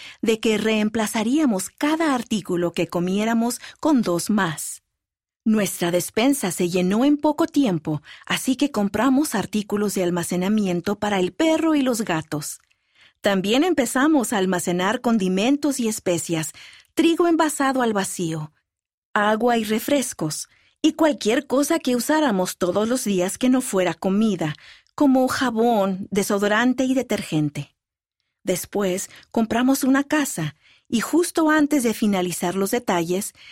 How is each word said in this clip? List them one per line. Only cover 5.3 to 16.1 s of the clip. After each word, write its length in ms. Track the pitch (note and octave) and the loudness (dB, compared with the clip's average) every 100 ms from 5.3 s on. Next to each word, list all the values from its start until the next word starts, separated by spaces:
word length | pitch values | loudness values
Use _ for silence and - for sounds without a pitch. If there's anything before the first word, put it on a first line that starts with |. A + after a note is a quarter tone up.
| _ | _
Nuestra 460 | - G#3+ F#3+ - F3 | 0 0 0 -2 -2
despensa 600 | F3 - - B3+ C#4 F#3+ | -2 -2 0 2 2 -2
se 180 | - F3 | -2 0
llenó 360 | F3+ F3+ G#3 | 0 2 2
en 120 | C#4 D4 | 2 2
poco 300 | D4+ D4+ E4 | 2 0 0
tiempo, 560 | - C4 E3+ - D3 - - - | 2 2 0 -2 -6 -6 -16 -6
así 300 | F3+ - B3 | -4 -2 0
que 160 | C#4+ | 0
compramos 600 | G#3+ G3+ G#3 B3+ C4 D#4 | 0 -2 0 2 2 2
artículos 600 | G#3+ F3+ G#3+ G3+ G3+ G#3 | -2 -2 -4 -2 -2 -2
de 80 | G3 | 0
almacenamiento 960 | F3+ F3 E3 F3+ F#3 G#3+ G3 F3 F#3 G#3 | 0 0 -2 -2 0 0 0 -2 -2 -4
para 220 | G#3 G3 | -2 0
el 120 | F3+ | 0
perro 440 | - D#4+ D#4+ D#4+ D4+ | 0 2 2 2 2
y 60 | |
los 200 | C4 A3+ | 0 -2
gatos. 560 | G3 E3 D#3 D3+ - - _ _ _ _ _ _ | -2 -4 -4 -8 -8 -12 _ _ _ _ _ _
También 440 | G#3 G3 F#3+ A#3+ | -2 0 2 2
empezamos 680 | F4+ D4 A#3 C4 D4 D#4 A3 | 2 0 0 0 2 2 0
a 60 | A3 | 0
almacenar 600 | F#3 F3+ F#3+ F3 F#3 A#3 | 0 -2 -2 -2 0 -2
condimentos 800 | B3 A3+ F#3 F#3 A3+ C#4+ D4 C4 | 0 0 0 0 0 0 0 -2
y 100 | A3+ | -4
especias, 640 | G#3+ - | -4 -2